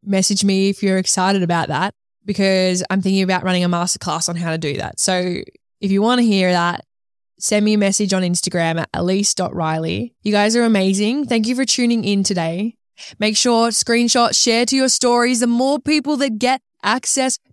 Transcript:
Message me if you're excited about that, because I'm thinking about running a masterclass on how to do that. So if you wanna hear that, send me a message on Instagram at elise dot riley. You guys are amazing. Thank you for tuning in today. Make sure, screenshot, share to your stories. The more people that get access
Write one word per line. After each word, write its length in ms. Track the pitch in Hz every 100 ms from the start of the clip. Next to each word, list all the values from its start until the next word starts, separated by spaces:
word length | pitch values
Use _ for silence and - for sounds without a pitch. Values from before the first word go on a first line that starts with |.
Message 380 | 202 196 190 196
me 260 | 196 190 196
if 140 | 196
you're 160 | 196 190
excited 460 | 185 - 185 196
about 240 | 175 170 -
that, 260 | 147 190 - _ _
because 580 | - 202 196 190 185 180 -
I'm 100 | 190
thinking 220 | 190 190
about 220 | 190 185
running 180 | 185 180
a 60 | 180
masterclass 600 | 175 175 - - 160 165
on 60 |
how 160 | 170 170
to 80 | 160
do 180 | 156 143
that. 200 | - -
So 440 | - 185 180 175 - _ _ _
if 100 | 196
you 120 | 196
wanna 200 | 220 247
hear 280 | 233 196 185
that, 320 | 180 175 175 - _ _ _ _ _
send 260 | - 208
me 100 | 214
a 40 | 214
message 340 | 196 190 208
on 100 | 190
Instagram 580 | 180 175 - 175 165 165
at 100 | -
elise 400 | - 175 190 202
dot 220 | - 180
riley. 600 | 175 160 160 160 185 240 _
You 100 | 208
guys 240 | 208 208 233
are 80 |
amazing. 640 | 233 214 190 190 208 269 269
Thank 200 | 233 220
you 80 |
for 100 | 254
tuning 400 | 262 - 240 233
in 180 | 202 202
today. 520 | 190 185 165 170 220 - _ _ - -
Make 180 | 214 214
sure, 340 | 247 233 233
screenshot, 680 | 220 - 233 240 247 233 -
share 300 | - 226 240
to 100 | 269
your 140 | 262
stories. 500 | - 247 240 240 247
The 60 | 240
more 320 | 233 262 294
people 400 | - 302 285 294
that 200 | 277 220
get 220 | 247 262 _ _
access 560 | - 240 - - 262 - _